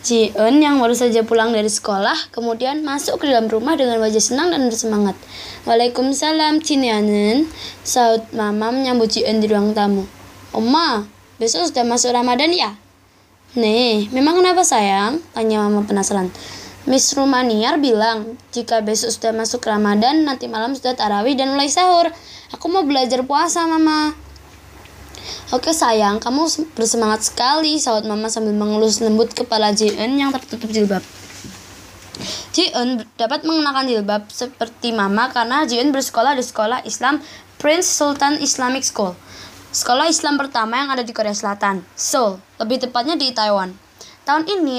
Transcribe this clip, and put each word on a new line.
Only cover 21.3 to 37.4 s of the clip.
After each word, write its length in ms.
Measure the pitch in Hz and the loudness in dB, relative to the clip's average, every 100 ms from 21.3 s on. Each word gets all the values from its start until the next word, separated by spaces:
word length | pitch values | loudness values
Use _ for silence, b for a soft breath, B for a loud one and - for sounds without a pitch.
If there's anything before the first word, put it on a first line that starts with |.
| 269 | 0
dan 160 | 269 | 0
mulai 160 | 277 285 | 0 0
sahur. 400 | 359 370 349 339 330 B B B - | 2 4 4 2 -2 B B B -8
Aku 160 | 330 | -2
mau 80 | 381 | 0
belajar 400 | 285 269 254 254 262 | 2 0 2 0 0
puasa, 400 | 285 330 339 330 | 0 0 0 0
Mama." 480 | 320 311 302 302 302 - - - - - - - - - B B B B | 2 2 2 0 -4 -18 -20 -20 -20 -20 -20 -20 -20 -20 B B B B
"Oke 160 | 247 311 320 | -2 0 0
sayang, 400 | 254 220 202 208 | 2 4 2 0
kamu 320 | 240 269 320 | -2 -2 0
se-, 160 | 311 320 | -2 -6
bersemangat 560 | - 226 233 214 214 - | -2 -2 0 0 0 -2
sekali," 480 | - 247 311 311 302 | -2 0 2 0 0
saut 320 | 277 220 214 | 0 -2 -2
Mama 240 | 208 220 | -4 -4
sambil 240 | 220 214 208 | -4 -2 0
mengelus 480 | 208 214 220 214 | 0 2 2 2
lembut 320 | 226 214 233 - | 2 2 2 -2
kepala 400 | 247 220 208 208 | -2 0 2 2
Ji-eun 400 | 214 208 226 277 | 0 0 -2 0
yang 160 | 277 | 0
tertutup 400 | 262 - 226 220 | -2 -8 -10 -4
jilbab. 320 | 220 202 185 - - - - - - - - - - - - B B B - | 0 0 0 -6 -20 -20 -18 -18 -18 -20 -20 -20 -20 -20 -14 B B B -2
Ji-eun 480 | 359 - 247 247 214 - | -2 -2 -2 -4 -8 -4
dapat 240 | 226 302 | -2 0
mengenakan 400 | 311 320 294 269 | 0 0 0 0
jilbab 400 | 262 226 202 208 208 | 0 0 0 -2 -4
seperti 640 | - 247 - 233 - 240 226 | -10 -10 -6 -8 -4 -4 0
Mama 320 | 196 208 254 | 0 2 0
karena 400 | 254 233 277 294 | -2 0 0 0
Ji-eun 240 | 233 285 | 0 2
bersekolah 480 | 269 262 - 254 262 | 0 0 2 2 0
di 40 | 240 | -2
sekolah 420 | - 214 240 - | -2 -2 -2 -6
Islam 320 | - 247 285 B B | -2 0 -2 B B